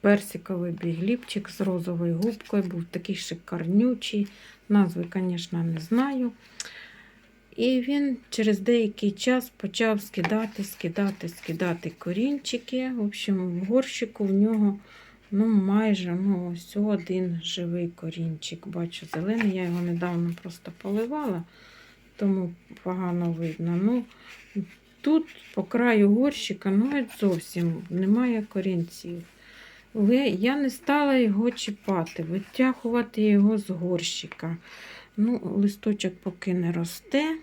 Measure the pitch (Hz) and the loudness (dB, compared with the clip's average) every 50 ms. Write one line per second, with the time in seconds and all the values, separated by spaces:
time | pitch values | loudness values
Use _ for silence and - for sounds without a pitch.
0 | - 202 202 202 202 - - 170 - - 190 175 175 175 170 - - 170 170 160 | 6 6 4 4 4 -4 -12 -12 -8 -6 -4 -4 -2 -4 -4 -4 -2 -2 -2 0
1 | 180 202 240 247 247 - - 208 202 - - - 196 196 185 180 165 180 175 170 | 0 0 0 0 -2 -6 -6 -6 -6 -8 -6 -4 -2 -2 0 -2 -2 -2 -2 0
2 | 175 170 170 165 190 233 220 220 - - - 202 185 180 180 170 170 - - 175 | 0 0 0 2 0 0 -2 -4 -8 -2 0 0 0 0 -4 -6 -8 -6 -8 -10
3 | 170 - 196 - - - 170 170 - - - 175 165 165 185 208 233 254 254 - | -6 -6 -6 -6 -6 -10 -10 -12 -10 -8 -6 -6 -2 2 4 4 4 4 2 0
4 | - - - 208 202 202 - - - - - - _ _ 208 208 196 175 170 170 | -4 -4 -2 -2 -2 -2 -6 -20 -20 -20 -20 -20 _ _ 4 4 4 4 2 -4
5 | 175 170 - 190 185 180 180 170 170 - - 170 165 165 165 160 160 - 226 240 | -6 -4 -4 -2 -2 -2 -2 -4 -6 -4 -2 -2 0 0 -2 -4 -2 0 0 2
6 | 262 285 277 262 254 240 - - - - - - - - - - - - - - | 2 0 0 -2 -2 -4 -4 -8 -20 -20 -16 -14 -14 -14 -14 -18 -20 -20 -20 -20
7 | - - _ _ _ _ _ _ _ _ - - 226 247 262 254 240 254 285 285 | -20 -20 _ _ _ _ _ _ _ _ -6 -2 0 2 2 2 0 0 0 0
8 | 285 277 254 240 - _ - - 220 214 214 190 190 220 240 233 226 208 208 - | 0 0 -2 -4 -8 _ -4 0 2 2 2 2 2 2 4 4 4 0 -2 0
9 | - 202 202 - - 254 254 254 247 - _ _ - 196 - - 233 220 214 208 | -2 -2 -2 0 0 2 2 2 0 -4 _ _ -10 -8 -2 0 0 2 0 0
10 | 202 - - - 170 170 214 214 226 214 214 - 202 202 - - - 175 165 - | -2 -6 -6 -4 -2 0 0 0 -2 -4 -6 -8 -8 -8 -8 -6 -6 -4 -2 0
11 | 202 196 196 - - 170 170 - - - 165 165 190 175 170 175 - 165 160 - | 0 -2 -2 -4 -10 -12 -12 -12 -8 -8 -4 -2 -2 -2 -2 -4 -6 -10 -10 -8
12 | - 175 180 196 233 277 285 277 277 - - 240 240 - - 254 254 262 254 240 | -8 -6 -2 -2 0 0 -2 -2 -4 -6 -6 -6 -6 -4 -4 -4 -4 -2 -4 -2
13 | 208 208 202 - - - 196 185 180 180 175 175 190 190 226 254 262 262 - - | -2 -4 -4 -4 -2 0 0 0 0 -2 -2 -4 -2 2 2 2 2 2 -4 -6
14 | 247 214 - - 208 196 196 196 208 220 226 220 208 202 196 202 - - - - | -6 -6 -4 -4 0 2 4 4 4 4 4 4 4 2 2 0 -8 -20 -20 -20
15 | - - - - _ _ 202 196 214 226 220 202 190 190 196 208 220 220 208 185 | -20 -20 -20 -20 _ _ 0 2 2 6 4 4 4 4 2 4 4 4 2 2
16 | 180 175 170 180 190 196 196 175 175 175 175 170 - - - 202 208 214 208 185 | 0 -2 -2 0 2 2 0 0 0 -4 -6 -8 -10 -8 -2 -2 0 2 0 -2
17 | 170 - 185 185 185 180 170 165 165 - - - 175 170 170 175 175 170 170 - | -2 -2 -2 -2 0 -2 -2 -4 -6 -6 -6 -4 -4 -2 -2 -2 -2 -4 -6 -8
18 | - 165 160 170 165 165 160 156 - - - 170 - 196 170 175 170 170 170 - | -10 -10 -6 -4 -4 -4 -4 -6 -8 -10 -12 -10 -12 -10 -6 -6 -6 -6 -8 -12
19 | - 160 - 160 165 196 220 226 226 208 190 185 180 175 175 175 175 175 170 170 | -12 -8 -6 -4 -2 -2 0 0 0 0 0 0 -2 -2 -2 -2 -2 -2 -2 -2
20 | 175 180 175 170 170 170 170 170 - 180 170 - _ - 170 - - 190 196 208 | -2 -2 -2 -2 -2 -2 -4 -6 -10 -16 -16 -14 _ -18 -18 -12 -8 -4 -2 -2
21 | 226 240 285 302 294 254 190 170 170 - _ - - - - - - - - _ | -2 -2 -4 -4 -2 -2 -4 -4 -6 -10 _ -20 -20 -20 -20 -20 -20 -20 -20 _
22 | _ _ _ - 208 196 190 190 185 175 175 - _ _ - - - 185 180 185 | _ _ _ -2 0 0 0 0 -2 -4 -8 -12 _ _ -20 -10 -8 -6 -4 -2
23 | 185 175 175 175 175 170 170 160 170 165 160 170 165 165 175 175 190 214 240 247 | -2 -2 -2 0 0 -2 -2 -2 -4 -6 -4 -4 -2 -2 0 2 2 2 2 0
24 | 240 - - - - - - - - - - 202 196 - - - _ _ _ _ | -2 -6 -14 -20 -20 -20 -20 -20 -20 -10 -8 -8 -8 -8 -12 -20 _ _ _ _
25 | - 285 311 320 320 - - - - - - - 196 - - 233 240 247 226 214 | 0 2 2 2 2 0 -12 -20 -20 -8 -6 -6 -6 -2 0 2 4 4 6 6
26 | 208 202 202 226 262 285 294 - - - 214 202 - 196 190 202 226 269 285 285 | 8 6 6 6 4 2 2 -2 -6 -6 -8 -4 -2 2 2 4 2 2 2 -2
27 | 254 220 - - 214 196 180 165 - - - 175 170 170 165 - - - - 180 | -2 -4 -4 0 2 2 2 0 -4 -6 -4 0 0 0 0 -2 -6 -6 -2 -2
28 | 190 190 208 233 254 247 233 220 208 208 - 190 185 196 185 170 165 170 - - | 2 4 4 4 4 2 0 0 -2 -4 -4 -2 -2 0 0 0 -2 -4 -8 -14
29 | - 170 175 175 170 - - _ - - - - - - - - - _ _ 226 | -12 -12 -12 -12 -12 -16 -20 _ -20 -20 -20 -20 -20 -20 -20 -20 -20 _ _ 2
30 | 208 202 240 262 285 254 - 185 196 240 269 294 285 262 254 - - - 285 294 | 4 6 6 6 4 2 0 2 2 2 2 2 0 -2 -2 -4 0 2 2 4
31 | 294 277 269 262 247 220 202 196 226 240 240 - - - 208 - - - 196 180 | 4 4 6 6 6 4 4 2 2 0 -2 -2 -8 -8 -8 -8 -2 -2 0 0
32 | 165 170 - - 165 160 170 196 196 - - - 254 262 254 - - 233 233 240 | 0 -2 -4 -8 -6 -4 -4 -6 -6 -8 -2 2 2 2 2 0 -4 -2 0 0
33 | 233 226 - - 214 214 208 202 202 208 220 214 202 - 185 165 175 175 180 170 | -2 -2 -2 2 4 6 6 6 6 6 4 2 0 -4 -6 -4 -2 -2 0 0
34 | 156 - - - - 165 - - - 165 165 170 - - - - - - - - | -2 -4 -6 -6 -10 -12 -12 -8 -6 -6 -6 -6 -10 -18 -20 -20 -18 -18 -18 -20
35 | - - _ - 208 226 247 - - 180 - 196 202 202 202 - - 214 208 208 | -20 -14 _ 0 0 2 2 0 -2 -2 0 2 2 2 2 0 -2 -2 -2 0
36 | - 185 185 - - 190 180 - - 196 180 180 180 170 170 175 170 170 - - | -2 -4 -4 -4 -8 -8 -8 -6 -2 -2 0 0 0 0 0 -2 -2 -4 -6 -12
37 | - - - 277 302 311 320 320 | -12 -2 0 0 0 0 -2 -4